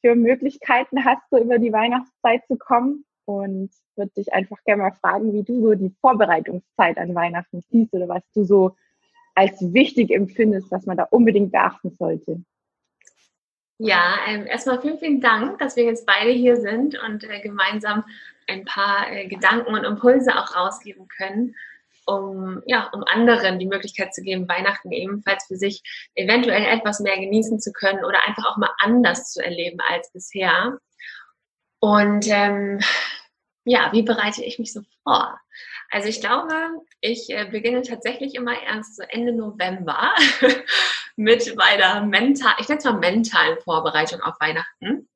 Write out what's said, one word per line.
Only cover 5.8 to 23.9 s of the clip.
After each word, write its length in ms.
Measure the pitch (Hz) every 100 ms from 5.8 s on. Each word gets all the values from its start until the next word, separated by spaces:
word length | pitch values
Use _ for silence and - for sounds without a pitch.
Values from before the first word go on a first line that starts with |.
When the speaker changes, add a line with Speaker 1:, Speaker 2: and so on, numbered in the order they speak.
| 190 -
Speaker 1:
Vorbereitungszeit 1000 | 262 233 - 165 160 180 _ - 180 170
an 160 | 170 175
Weihnachten 460 | 170 175 180 - -
siehst 200 | 233 226
oder 140 | 185 180
was 160 | 180 -
du 100 | -
so 320 | 190 202 190 190 _ _ _ _ _
als 220 | - 196 - 180
wichtig 380 | 196 - - 220
empfindest, 580 | - 196 - 214 196 190
was 140 | 190 190
man 100 | 180
da 60 | 175
unbedingt 420 | 247 226 202 196
beachten 440 | - - - 180 -
sollte. 460 | 165 165 - 170 175 _ _ _ _ _ _ _ _ _ _ _ _ _
Speaker 2:
Ja, 400 | 220 185 175 196 208
ähm, 180 | 214 208
erstmal 340 | 240 262 247
vielen, 180 | 285 311
vielen 220 | 330 277
Dank, 360 | 247 220 254 403
dass 160 | 277 247
wir 80 |
jetzt 220 | 233 226 -
beide 240 | 202 220
hier 280 | 254 247 240
sind 400 | 208 220 285 302
und, 220 | 226 214
äh, 180 | 208 202
gemeinsam 640 | 208 202 190 214 208 208 - - - _ -
ein 160 | 190 202
paar, 460 | - 202 202 -
äh, 160 | - 190
Gedanken 460 | 190 196 226 233
und 100 | 214
Impulse 540 | - 208 247 269 254 -
auch 180 | - 180
rausgeben 520 | 185 185 208 190 185
können, 480 | - 190 202 247 - - - _ _ -
um, 560 | 196 196 190 190 185 -
ja, 220 | 247 214
um 100 | 202
anderen 540 | - 202 233 226 196 185
die 60 | 185
Möglichkeit 480 | 196 202